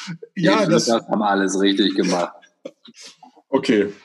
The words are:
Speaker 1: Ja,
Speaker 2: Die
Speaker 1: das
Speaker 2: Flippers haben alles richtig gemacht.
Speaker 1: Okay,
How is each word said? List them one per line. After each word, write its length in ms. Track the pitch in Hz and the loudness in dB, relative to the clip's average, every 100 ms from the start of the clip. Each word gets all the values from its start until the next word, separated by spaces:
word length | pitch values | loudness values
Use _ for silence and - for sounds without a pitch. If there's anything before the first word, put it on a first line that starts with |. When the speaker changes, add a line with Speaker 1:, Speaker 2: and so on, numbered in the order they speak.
| - 165 - - | -14 -14 -14 -2
Speaker 1:
Ja, 300 | 170 220 180 | 0 2 2
Speaker 2:
Die 60 | |
Speaker 1:
das 140 | - - | 2 2
Speaker 2:
Flippers 220 | 113 - | -2 -2
haben 140 | 104 | -2
alles 400 | 104 98 95 95 | 0 0 0 0
richtig 340 | 98 98 95 98 | 0 2 0 0
gemacht. 380 | 90 90 87 - - _ - - - - - - - _ _ | 0 -2 -4 -8 -20 _ -20 -20 -20 -20 -20 -20 -20 _ _
Speaker 1:
Okay, 440 | 135 135 110 101 - | -2 2 2 0 -6